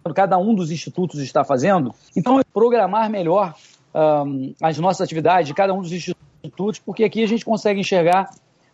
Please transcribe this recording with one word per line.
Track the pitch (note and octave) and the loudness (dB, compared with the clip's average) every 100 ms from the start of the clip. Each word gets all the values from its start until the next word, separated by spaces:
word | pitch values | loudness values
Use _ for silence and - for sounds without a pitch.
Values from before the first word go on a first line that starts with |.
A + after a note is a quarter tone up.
| E3+ | -4
cada | D3 F#3+ F#3 | 0 2 2
um | G#3 | 2
dos | G#3 D#3+ | 0 -2
institutos | E3 - F3 F3+ D3 | -6 -8 -4 -4 -4
está | C3 D3+ | -4 -2
fazendo. | C#3 C3+ F3+ F#3 B2 - _ G3 | 0 0 2 2 0 -8 _ -4
Então, | G#3 C4+ - | 0 2 2
programar | G3+ A#3 A#3 F#3 G#3+ G#3+ | 2 2 4 2 0 -2
melhor, | G#3 D#3+ F#3+ F#3 D3+ - _ _ | -2 0 2 0 -6 -20 _ _
ahn, | D3+ D#3 D3 C#3+ C#3 C3 - | 0 2 2 0 -6 -8 -4
as | E3 D3 | -4 0
nossas | F3+ F3+ | 0 0
atividades | F3+ D#3+ D#3 F#3 D#3 | -4 0 2 2 2
de | D#3+ | 0
cada | G3 | 0
um | F#3+ | 0
dos | F3 | -4
institutos, | F3+ F3 - _ _ D#3 - G3+ - | -8 -8 -10 _ _ -16 -8 -6 -6
porque | - G3 | -8 -2
aqui | G#3+ G#3 | -2 0
a | G#3+ | 0
gente | A3+ | 0
consegue | - A3 G#3+ G3+ | -2 -2 0 -2
enxergar | F#3 F#3 E3 F#3 F#3+ - _ _ _ | 0 2 4 2 0 -8 _ _ _